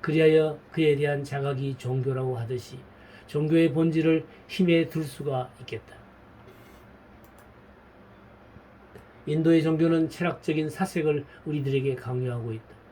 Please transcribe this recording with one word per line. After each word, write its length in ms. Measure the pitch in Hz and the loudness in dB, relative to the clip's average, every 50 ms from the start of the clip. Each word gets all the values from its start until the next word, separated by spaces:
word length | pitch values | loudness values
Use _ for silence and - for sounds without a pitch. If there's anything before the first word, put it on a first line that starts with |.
그리하여 580 | - - 151 160 160 156 156 156 156 156 151 - - - | -2 0 2 6 6 6 6 6 4 2 -2 -8 -14 -10
그에 240 | - 170 160 151 147 | -2 2 2 4 4
대한 280 | 139 147 143 143 143 139 | 2 2 0 -2 -2 -4
자각이 520 | 139 139 139 139 143 139 131 139 139 135 | -6 -6 -4 -2 -2 -2 -2 -4 -6 -6
종교라고 600 | - - 127 127 135 123 135 131 131 131 131 127 | -6 -6 -4 -2 -2 -2 -2 -2 -2 -2 -4 -4
하듯이 400 | 117 113 113 127 123 - - 135 131 - - - - - - - - - | -4 -4 -6 -6 -8 -8 -12 -18 -18 -18 -20 -20 -20 -20 -20 -20 -20 -20
종교의 460 | - - 151 151 151 160 165 165 160 135 | -6 -4 -2 0 2 4 4 4 4 2
본질을 520 | 160 160 165 156 160 156 160 160 160 156 - - - - | 2 0 2 2 2 2 2 2 2 0 -6 -20 -20 -20
힘에 400 | - - - 185 170 170 165 160 - | -16 -2 0 2 4 4 2 2 0
둘 140 | - 160 156 | -4 -6 -6
수가 480 | 139 - - 139 143 135 127 123 120 - - | -6 -10 -8 -6 -4 -4 -4 -4 -6 -12 -18
있겠다. 360 | 120 - 117 107 - - - - - - - - - - - - - - - - - - - - - - - - - - - - - - - - - - - - - - - - - - - - - - - - - - - - - - - - - - - - - - - - - - - - - | -14 -12 -12 -12 -12 -16 -20 -20 -20 -20 -20 -20 -20 -20 -20 -20 -20 -20 -20 -20 -20 -20 -20 -20 -20 -20 -20 -20 -20 -20 -20 -20 -20 -20 -20 -20 -20 -20 -20 -20 -20 -20 -20 -20 -20 -20 -20 -20 -20 -20 -20 -20 -20 -20 -20 -20 -20 -20 -20 -20 -20 -20 -20 -20 -20 -20 -20 -20 -20 -20 -20 -14 -8
인도의 360 | - 151 160 160 165 165 160 | -4 -2 2 4 6 4 6
종교는 480 | 151 160 160 156 165 165 165 160 160 156 | 4 2 2 2 2 2 4 2 0 -2
철학적인 600 | - - 175 170 - - - - 156 156 156 151 | -2 -2 -2 -2 -2 -4 -4 -4 -2 -2 -2 -4
사색을 560 | 143 - 190 190 - 175 151 156 147 147 139 - - - - | -4 -4 -4 -4 -2 -2 0 0 0 -2 -4 -10 -20 -14 -8
우리들에게 500 | 156 151 147 131 135 135 135 131 139 131 | -6 -4 -4 -2 0 0 0 0 0 -4
강요하고 580 | 123 - 120 127 127 127 123 120 120 113 117 110 | -4 -6 -6 -4 -4 -4 -4 -4 -6 -6 -8 -8
있다. 260 | 113 - - - - - - | -10 -12 -18 -20 -20 -20 -20